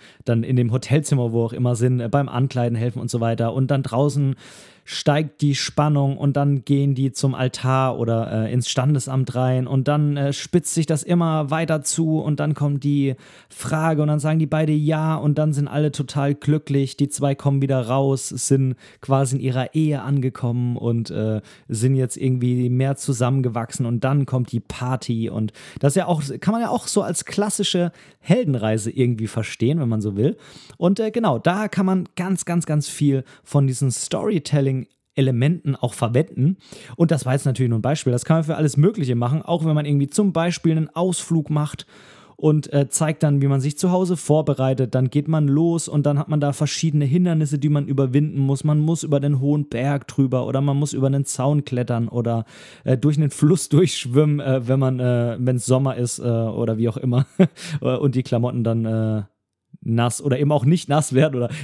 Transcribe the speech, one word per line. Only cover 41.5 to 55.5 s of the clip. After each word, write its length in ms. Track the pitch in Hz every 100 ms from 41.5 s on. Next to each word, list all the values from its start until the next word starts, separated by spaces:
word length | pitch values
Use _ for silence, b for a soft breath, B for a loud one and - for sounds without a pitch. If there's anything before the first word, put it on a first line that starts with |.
| 151 147 - B B B B B -
und, 320 | 156 151 -
äh, 160 | 143 139
zeigt 360 | - 160 160
dann, 180 | 151 143
wie 60 | 139
man 120 | 139
sich 180 | 139 -
zu 140 | 185
Hause 240 | 180 185 175
vorbereitet. 800 | - 151 151 131 131 131 127 127
Dann 140 | 127
geht 180 | 147 147
man 220 | 156 147
los 400 | 139 170 170 -
und 160 | 151 143
dann 120 | 143
hat 120 | 151
man 100 | 151
da 140 | 143
verschiedene 500 | 139 147 - 165 147
Hindernisse, 560 | 139 170 180 160 151 147
die 80 | 147
man 180 | 147 139
überwinden 540 | 135 131 135 151 139
muss. 240 | 135 135
Man 160 | 151 151
muss 240 | 156 165
über 160 | 156 143
den 220 | 143 139
hohen 260 | 139 151 147
Berg 400 | 117 135 143 -
drüber 400 | - 135 123 113
oder 140 | 135
man 160 | 143 139
muss 160 | 147
über 140 | - 135
einen 180 | 139 135
Zaun 400 | - 131 147 143
klettern 420 | 123 117 117 117
oder, 380 | 120 117 117 B B B B -
äh, 120 | 127
durch 200 | 147 151
einen 120 | 147
Fluss 380 | - 151 185 -
<laughs> 0 |
durchschwimmen, 720 | 143 123 - 123 127 151 147
äh, 260 | 131 135 120
wenn 120 | 135
man, 200 | 131 127
äh, 340 | 123 120 120 117
wenn's 260 | 127